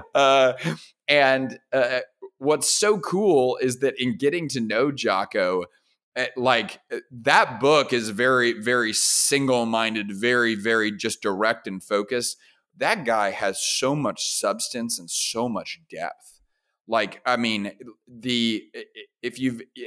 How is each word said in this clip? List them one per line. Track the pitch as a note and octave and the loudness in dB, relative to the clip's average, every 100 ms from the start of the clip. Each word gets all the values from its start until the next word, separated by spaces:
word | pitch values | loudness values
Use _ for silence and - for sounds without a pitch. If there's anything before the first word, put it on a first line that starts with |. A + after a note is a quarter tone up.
| - - | 0 2
Uh, | C#3 C3+ C3 B2+ E3 D#3+ - _ - | 4 6 4 2 -6 -8 -12 _ 0
and, | D3 C3+ C3 C3 A#2 _ | 4 4 2 -2 -10 _
uh, | C3+ B2 B2+ - _ - _ | 0 0 -2 -6 _ -20 _
what's | C#3 D3+ - | 0 0 0
so | - G#3 G#3+ | 0 2 0
cool | - F3+ G#3 D3+ B2+ - | 0 0 4 4 4 0
is | B2+ B2+ | -2 0
that | C3+ - | -2 -2
in | B2+ G#2 | -4 0
getting | C#3+ F3 D3+ | 0 0 -4
to | B2+ | -4
know | A2 A2 C#3+ | -2 0 0
Jocko, | C3+ A2+ F#2+ G#2 A2 F#2 F#2 F2 _ _ _ _ B2 | 0 0 0 0 0 0 -2 -6 _ _ _ _ -6
uh, | B2 - | -6 0
like, | B2 A#2+ G#2 - _ | 2 2 0 -10 _
uh, | A#2 - | -10 -10
that | B2 A#2 F3 F3+ A#2 | -4 4 4 4 2
book | C3+ D3+ B2+ | 4 4 4
is | A#2+ A2 | 0 -2
very, | G#2 B2+ B2+ A#2+ | 0 2 4 2
very | G#2 G#2+ B2 A2 | 0 0 0 0
single-minded, | G#2 - - - C#3 C3+ B2 A#2 A2+ A2 A2 G2+ | 0 0 2 2 2 2 2 2 0 0 -2 -6
very, | G2 A#2 B2 A#2 G#2+ | -2 2 2 2 0
very | G#2+ A2+ G#2+ | 0 2 0
just | G#2+ A2+ - | -2 -6 -4
direct | G#2+ F#2+ A2 A2+ - | -4 0 0 0 -6
and | F#2+ | -12
focused. | - G#2 G#2 B2 A#2 - _ _ _ _ | -2 -2 0 -4 -4 -8 _ _ _ _
That | C#3+ G#3+ C3 | -2 -2 0
guy | A2+ G2+ | 0 0
has | F#2+ G2+ F#2+ | -2 -4 -2
so | - - C3 D3 | -4 -2 0 0
much | A#2+ - - | -2 -4 -6
substance | - G#2 G#2+ - B2 A#2 A2 | -2 -2 -4 -6 -6 -6 -6
and | E2+ | -6
so | - - A2+ B2 | -6 -4 -2 -4
much | G2+ E2 - _ | -4 -8 -16 _
depth. | D#2+ E2 - - - _ _ _ _ - | -10 -8 -10 -20 -20 _ _ _ _ -4
Like, | A2+ G#2 - B2 | -2 -2 -4 -2
I | B2 | 0
mean, | A#2 G#2+ G2+ - A#2+ - _ | 0 -2 -4 -10 -20 -20 _
the, | A#2+ B2 A#2+ A#2 G#2+ - A#2+ | -10 -4 0 0 -2 -6 -18
i-, | |
i-, | A2 A2 G2+ _ | -18 -20 -20 _
if | B2 A#2+ | -10 -2
you've, | C3 A#2 - - | -4 -4 -14 -12